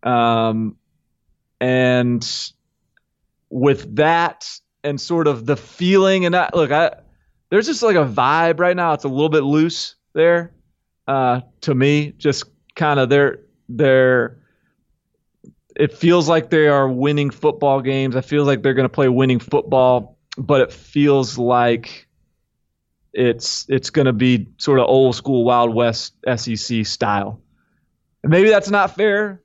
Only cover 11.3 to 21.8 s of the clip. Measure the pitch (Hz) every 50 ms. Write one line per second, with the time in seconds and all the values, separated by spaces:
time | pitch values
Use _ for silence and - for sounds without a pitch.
11.3 | 123 127 123 _ _ _ - - 139 127 135 143 147 147 147 147 - _ - 147
12.3 | 131 - - _ _ _ _ _ _ - 170 151 147 139 131 127 139 143 143 131
13.3 | - - _ _ _ _ _ - 123 113 156 135 131 131 131 127 127 123 117 117
14.3 | - _ _ _ _ _ _ _ _ _ _ _ _ _ _ _ _ _ _ _
15.3 | _ _ _ - _ _ _ _ _ - 147 143 - - - 170 175 175 156 151
16.3 | 139 131 120 - - 160 156 151 143 139 135 131 131 123 135 147 147 147 143 139
17.3 | 131 - - 151 147 - 151 143 135 135 123 135 135 135 135 135 120 131 127 -
18.3 | 147 147 147 139 139 117 101 139 131 131 131 123 - - 139 127 123 120 120 127
19.3 | 127 117 - - - 147 - - 139 131 127 127 127 123 110 - _ _ _ _
20.3 | - - 135 - 151 135 123 - - - - - - 143 143 147 139 139 131 110
21.3 | - 120 120 120 123 123 120 120 120 117